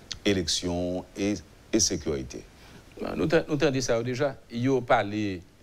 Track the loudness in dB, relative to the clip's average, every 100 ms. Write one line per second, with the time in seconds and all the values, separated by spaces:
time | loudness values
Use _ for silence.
0 | -14 -4 0 0 0 -2 -2 -2 -2 -4
1 | -8 -4 -2 -2 -6 -20 -2 0 2 0
2 | -2 -4 -6 -12 -16 -20 -20 -20 -20 -10
3 | -6 -2 2 2 2 2 2 2 2 0
4 | 0 0 -2 -2 -8 -2 2 2 4 2
5 | 4 -2 -2 -4 -10 -16